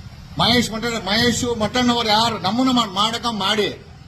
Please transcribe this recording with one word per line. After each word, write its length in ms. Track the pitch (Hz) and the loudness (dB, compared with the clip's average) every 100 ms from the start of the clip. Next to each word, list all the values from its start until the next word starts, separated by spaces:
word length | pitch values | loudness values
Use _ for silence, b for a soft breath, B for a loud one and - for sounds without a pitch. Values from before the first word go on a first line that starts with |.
| - - - - | -18 -18 -10 0
ಮಹೇಶ್ 320 | 196 240 220 | 2 2 2
ಮಠ-, 360 | 220 233 226 185 | -2 -4 -4 -2
ಮಹೇಶ್ 520 | 214 240 - 247 220 | 0 2 0 -2 -2
ಮಠಣ್ಣವ್ರು 500 | 208 247 247 240 220 | 0 2 2 2 2
ಯಾರು? 300 | 214 233 208 | 2 2 0
ನಮ್ಮನ್ನ 320 | 180 226 262 | -2 0 2
ಮಾಡ್-, 220 | 254 214 | 2 2
ಮಾಡಕ 340 | 190 214 240 233 | 0 0 0 -4
ಮಾಡಿ. 600 | 208 190 214 185 120 - - | -2 0 0 0 -4 -14 -20